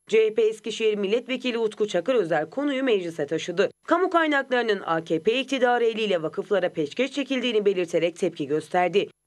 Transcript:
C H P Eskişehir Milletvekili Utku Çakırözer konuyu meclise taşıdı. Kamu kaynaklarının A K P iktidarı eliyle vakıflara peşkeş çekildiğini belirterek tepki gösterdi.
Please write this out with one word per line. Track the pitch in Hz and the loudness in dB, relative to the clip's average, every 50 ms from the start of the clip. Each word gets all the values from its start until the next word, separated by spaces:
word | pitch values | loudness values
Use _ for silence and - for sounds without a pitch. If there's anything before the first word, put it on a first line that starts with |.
| _ - | _ 0
C | 208 220 220 | 2 4 4
H | 220 214 | 4 2
P | 233 | 2
Eskişehir | 220 220 220 - - 226 208 - 226 214 208 | 2 2 0 -2 -8 -8 -4 0 0 0 2
Milletvekili | 202 202 190 214 254 240 240 262 254 254 254 226 | 2 0 0 0 0 0 -2 -6 -4 -2 -2 -2
Utku | 233 226 214 - - 214 | 0 -2 -2 0 -2 -4
Çakırözer | 208 - 175 175 262 262 233 185 160 165 151 156 160 | 0 0 -2 0 2 2 2 2 2 0 0 -2 -2
konuyu | - 262 285 294 269 262 269 | -4 -4 -2 -2 -2 0 0
meclise | 262 214 196 175 170 165 165 147 | 2 0 0 0 -4 -4 -6 -4
taşıdı. | 143 165 151 - - 170 180 190 - - _ - | -4 -4 -4 -4 -4 0 0 0 0 -2 _ -2
Kamu | - 311 349 370 349 | 0 2 2 2 2
kaynaklarının | 349 339 320 311 294 277 269 262 254 247 233 220 208 190 - | 2 2 2 4 0 0 0 0 -2 0 0 0 -2 -2 0
A | - 165 165 165 | -2 -2 -2 -2
K | 165 165 160 - | -2 -2 0 0
P | 220 233 262 | 0 0 0
iktidarı | 254 254 277 262 254 247 247 240 233 | -2 -2 0 0 2 2 2 2 2
eliyle | 226 226 214 220 202 185 165 | 0 0 0 0 0 0 0
vakıflara | 156 - - 196 185 - 208 185 175 175 | -2 -4 -6 -6 -4 0 0 0 0 0
peşkeş | - 165 151 139 - - 254 269 | -2 -2 -4 -4 -2 -2 -2 -2
çekildiğini | 269 285 269 262 269 254 240 247 220 214 202 | -2 -6 -4 -2 -2 -2 -2 0 0 2 2
belirterek | 202 190 180 180 170 - 165 160 175 170 - | 2 0 0 -2 0 0 0 0 0 -2 -2
tepki | 196 160 165 - 147 | -4 -4 -2 -4 -4
gösterdi. | 131 147 156 156 - - 180 180 175 165 202 156 - - _ _ | -2 -2 -4 -4 0 0 0 0 2 2 0 0 -2 -8 _ _